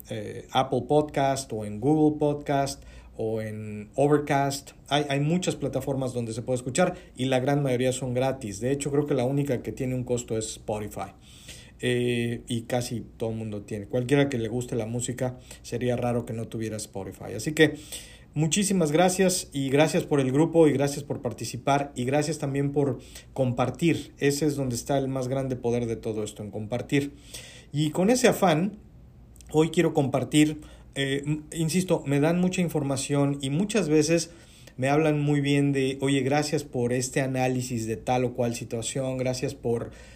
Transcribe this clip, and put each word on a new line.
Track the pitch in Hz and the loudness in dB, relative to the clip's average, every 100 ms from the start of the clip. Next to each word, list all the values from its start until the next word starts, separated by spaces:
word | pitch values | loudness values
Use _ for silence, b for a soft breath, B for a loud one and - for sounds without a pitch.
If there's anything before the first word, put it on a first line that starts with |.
| - | -10
eh, | 117 104 107 - | -10 -8 -12 -2
Apple | 123 131 - 123 | 0 0 0 2
Podcast | 147 151 147 139 135 - | 2 2 2 2 0 -4
o | 110 | -6
en | 104 107 | -6 -2
Google | 131 156 151 151 | 2 4 4 4
Podcast | 147 147 - 139 139 - B B B - | 0 0 -2 -2 -2 -6 B B B -6
o | 113 110 | -4 -4
en | 110 107 107 104 104 | -6 -8 -10 -10 -6
Overcast. | - 143 147 147 139 139 139 - - - | 2 4 4 4 0 0 -4 -10 -20 -2
Hay, | 143 143 | 0 0
hay | 139 | 0
muchas | 147 175 175 | 2 0 0
plataformas | - 135 131 143 131 127 | -2 -4 -2 -4 -2 -4
donde | 123 113 | -4 -6
se | 113 | -6
puede | 117 127 | -4 -4
escuchar | 127 147 180 B B - | -2 0 0 B B -4
y | 127 | 0
la | 131 | 2
gran | 131 147 | 2 2
mayoría | 139 120 127 | 2 2 2
son | 123 127 | 0 -2
gratis. | 123 131 131 110 95 | 0 0 -2 -8 -4
De | 123 | -2
hecho, | 139 147 | -2 0
creo | 139 147 | 0 0
que | |
la | 135 | 0
única | 123 143 139 120 | 2 0 0 -2
que | 117 | -4
tiene | - 127 | -6 -4
un | 127 | -4
costo | 123 120 - 113 | -2 -4 -2 -4
es | 110 | -6
Spotify. | - - 104 104 101 95 - B B B B B - | -8 -6 -6 -6 -10 -12 -14 B B B B B -6
Eh, | 123 123 123 120 117 117 - | -2 0 0 0 -2 -4 -4
y | 117 | -6
casi | 113 123 120 113 - - | -2 -2 -2 -6 -8 -6
todo | 113 | -6
el | 110 | -4
mundo | 110 104 | -6 -8
tiene. | - 107 98 | -8 -8 -4
Cualquiera | 127 123 143 139 | -2 2 4 4
que | 123 | 0
le | 113 | -2
guste | 123 123 | -4 -4
la | 123 110 | -4 -4
música, | 120 123 120 127 127 B B | -4 -6 -4 -4 -6 B B
sería | - 120 123 | -10 -4 0
raro | 117 120 120 | 0 0 -2
que | 117 | -4
no | 117 110 | -8 -8
tuviera | 113 110 107 | -6 -6 -6
Spotify. | - 98 95 - 104 107 | -8 -10 -10 -12 -10 -8
Así | 160 | -2
que | 151 147 147 B B B B B | 6 6 4 B B B B B
muchísimas | 147 156 208 190 190 151 | -2 0 2 2 2 4
gracias | 156 180 185 185 - - | 6 4 4 2 2 -4
y | 139 135 | -4 2
gracias | 139 156 170 | 4 4 2
por | - 143 | 2 2
el | 131 | 4
grupo | 139 160 165 156 | 4 4 6 6
y | |
gracias | 127 143 143 | 6 0 -2
por | - 113 | -8 -6
participar | 117 - 113 120 - 139 139 | -6 -6 -8 -4 0 0 0
y | 127 | -4
gracias | 123 147 147 - | 0 0 0 -4
también | 127 139 139 | -4 -2 0
por | 143 139 117 B B B | 0 0 -2 B B B
compartir. | - 127 123 127 - 170 - - - | -2 0 0 0 2 2 2 -4 -2
Ese | 139 143 151 | 0 2 0
es | 139 | 0
donde | 127 | -2
está | 117 - 139 | -4 0 0
el | 135 | 0
más | 135 123 | -2 -2
grande | 135 131 | -2 -2
poder | 127 120 120 117 | -2 -2 0 -2
de | 113 | -4
todo | 117 107 | -4 -6
esto, | 107 - | -6 -8
en | 104 | -10
compartir. | 104 107 120 - 143 143 B B B B B B | -10 -6 -6 0 0 0 B B B B B B
Y | 143 151 | -2 0
con | 170 190 | 2 4
ese | 254 208 | 6 4
afán, | - 185 156 202 - - - - - - - - | 4 4 4 0 -4 -16 -20 -20 -20 -20 -20 0
hoy | 151 160 | 2 4
quiero | 175 165 | 4 2
compartir, | 151 127 131 123 151 151 151 B B - 139 | 2 2 0 2 4 4 2 B B -10 -4
eh, | 139 139 | -2 -2
m-, | 143 151 151 | -2 -6 -6
insisto, | 165 160 180 - 160 139 | -4 0 0 2 0 2
me | 139 | 2
dan | 156 175 | 2 2
mucha | 180 185 | 2 0
información | 170 156 139 131 - 143 143 143 | 0 0 -2 -2 0 2 2 0
y | 135 | -2
muchas | 147 - 220 151 | 0 0 0 4
veces | 156 151 165 - B B B B - | 4 4 2 0 B B B B -4
me | 131 | 0
hablan | 147 156 151 | 2 2 2
muy | 147 143 | 2 2
bien | 143 143 143 | 2 4 2
de, | 135 131 135 | 2 0 0
"Oye, | 139 139 | 0 2
gracias | 127 147 147 151 | 2 0 0 -2
por | - 123 120 | -2 -2 0
este | 127 127 151 | 0 -2 -2
análisis | 131 131 127 127 123 120 110 | 0 0 0 0 -2 -4 -4
de | 107 | -4
tal | - 127 | 0 0
o | 123 | 0
cual | 127 120 | 0 -2
situación, | 113 117 117 113 139 131 131 | -2 -6 -6 -4 -4 -4 -2
gracias | 127 123 135 | -2 -2 -6
por, | - 120 117 - B B | -4 -2 -2 -4 B B